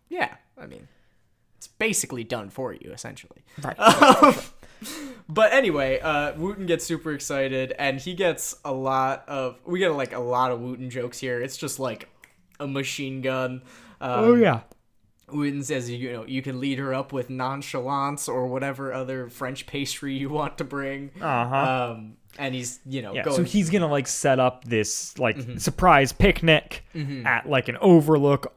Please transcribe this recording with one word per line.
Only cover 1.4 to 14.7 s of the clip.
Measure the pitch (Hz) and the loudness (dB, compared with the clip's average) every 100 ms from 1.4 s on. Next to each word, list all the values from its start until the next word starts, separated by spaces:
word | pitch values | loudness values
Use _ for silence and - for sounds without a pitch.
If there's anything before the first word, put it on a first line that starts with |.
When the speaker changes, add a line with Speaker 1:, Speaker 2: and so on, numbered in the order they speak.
| _ _ | _ _
Speaker 1:
it's | - | -14
basically | - 220 - - 127 | -4 -2 -2 -4 -8
done | 113 117 101 | -6 -8 -8
for | - 127 | -8 -10
you, | - - | -10 -16
essentially. | - 110 - - - _ - | -16 -16 -16 -20 -20 _ -12
Speaker 2:
Right. | 143 - | -8 4
Speaker 1:
<laughs> | 220 - 285 - | 6 8 8 10
Um, | 277 - - - - - - 311 277 254 - | 8 6 -2 -18 -20 -18 -14 -14 -14 -16 -4
but | 165 220 | 4 4
anyway, | 269 220 147 135 131 | 6 4 2 0 0
uh, | 160 147 147 156 | 0 -2 -2 -4
Wooten | 185 196 180 | -6 -6 -2
gets | 160 - | -2 -2
super | 156 160 | -6 -6
excited, | 147 - 139 135 131 131 - | -6 -4 -2 -2 -2 -4 -4
and | 139 135 | -4 -4
he | 175 | -6
gets | 180 180 - - - | -2 -2 -2 -6 -10
a | 147 | -8
lot | 131 135 131 131 135 - | -4 -2 0 0 -2 -6
of, | 139 127 - - | -6 -6 -8 -6
we | 185 | -2
get, | 185 | 0
like, | 147 120 123 | 0 -4 -4
a | |
lot | 120 123 127 | -2 0 2
of | 120 | -2
Wooten | 123 123 127 | -6 -10 -10
jokes | 123 123 - | -8 -8 -8
here. | 131 123 | -6 -4
It's | 127 - | -6 -8
just, | 139 - | -8 -6
like, | 131 - - _ _ _ _ - | -6 -8 -14 _ _ _ _ -12
a | 143 | -6
machine | 135 135 - 135 135 | -4 -4 -6 -8 -6
gun. | 131 131 127 127 - - - - | -4 -2 -2 -6 -14 -20 -20 -10
Um, | 131 123 | -4 2
Speaker 2:
Oh, | 226 240 | 6 6
yeah. | 196 113 - | 6 2 -4